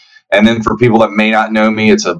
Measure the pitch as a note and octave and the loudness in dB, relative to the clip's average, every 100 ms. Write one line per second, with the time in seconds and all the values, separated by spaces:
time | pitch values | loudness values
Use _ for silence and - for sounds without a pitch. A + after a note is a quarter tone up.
0 | _ _ _ G2+ A2 A#2 A2+ - B2 A2 | _ _ _ 0 2 0 -4 0 0 2
1 | G#2+ G#2 A2 A2 G#2+ A2 G#2+ G#2+ G#2+ G2 | 0 0 0 0 -2 0 -2 0 0 0
2 | F#2 | 0